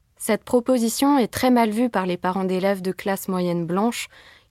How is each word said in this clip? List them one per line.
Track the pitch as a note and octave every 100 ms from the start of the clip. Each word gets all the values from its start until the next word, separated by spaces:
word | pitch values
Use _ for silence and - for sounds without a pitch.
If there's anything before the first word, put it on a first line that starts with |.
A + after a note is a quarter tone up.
| _ _
Cette | - G#3
proposition | - B3 A#3 B3+ A3+ - C#4 C#4+
est | G#3
très | - B3+
mal | A#3+ A3+
vue | G#3 B3
par | G3+ F#3
les | F3
parents | F3+ F#3
d'élèves | F#3 F#3 G3 G3
de | F#3
classe | F3+ G3+ G3 -
moyenne | F#3 F3+ E3+ E3
blanche | F#3 A#3 - - - - - _